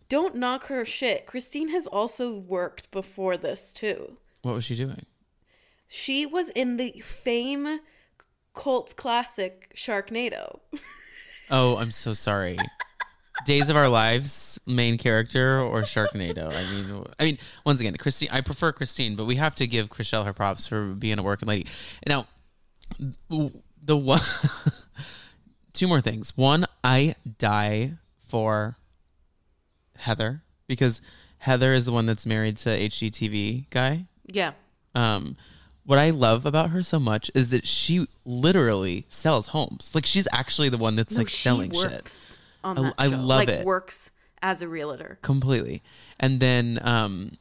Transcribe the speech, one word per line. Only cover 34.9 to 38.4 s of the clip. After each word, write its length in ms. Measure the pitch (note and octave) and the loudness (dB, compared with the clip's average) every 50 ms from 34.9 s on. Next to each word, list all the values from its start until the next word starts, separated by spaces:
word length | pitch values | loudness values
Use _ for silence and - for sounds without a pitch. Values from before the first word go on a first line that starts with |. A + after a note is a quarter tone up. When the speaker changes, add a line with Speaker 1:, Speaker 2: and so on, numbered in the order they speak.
| - | -2
Speaker 2:
Um, 420 | B2 A#2+ A2+ G#2+ G2+ - C2 C2+ - - - - - - _ _ _ - | 0 2 2 2 0 -2 -6 -10 -14 -18 -20 -20 -20 -20 _ _ _ 0
what 140 | - C#3 C#3 | 4 4 6
I 120 | D3+ E3 | 6 6
love 340 | D#3+ C#3 B2+ A2+ A2+ A#2 C3+ | 4 4 4 4 4 4 2
about 240 | D3+ C#3 D#3 D#3+ E3+ | 0 2 2 2 2
her 120 | E3 F#3 | 0 -2
so 160 | F3+ - - D#3 | -2 0 2 2
much 320 | C3+ A2 G#2+ G#2+ - - - | 2 2 2 0 -2 0 2
is 160 | - B2+ A#2+ | 2 2 4
that 140 | B2+ B2 - | 2 0 0
she 420 | - - - - - E3+ F3+ D3+ - _ _ - | 0 -2 -2 0 2 2 2 2 -2 _ _ -10
literally 840 | B2 B2 B2 | -6 -4 2